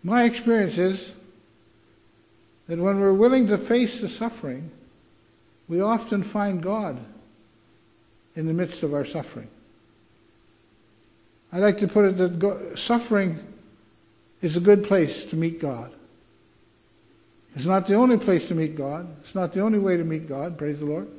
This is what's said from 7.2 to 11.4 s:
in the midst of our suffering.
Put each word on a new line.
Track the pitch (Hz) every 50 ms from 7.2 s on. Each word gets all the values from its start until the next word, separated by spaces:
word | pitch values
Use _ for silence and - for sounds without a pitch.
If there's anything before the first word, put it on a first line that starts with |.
| - _ _ _ _ _ _ _ _ _ _ _ _ _ _ _ _ _ _ _ _ _ _
in | 160 156
the | 160 160
midst | 170 180 165 - -
of | - 147 147
our | 143 139
suffering. | - - 160 143 - - 127 - - - - _ _ _ _ _ _ _ _ _ _ _ _ _ _ _ _ _ _ _ _ _ _ _ _ _ _ _ _ _ _ _ _ _ _ _ _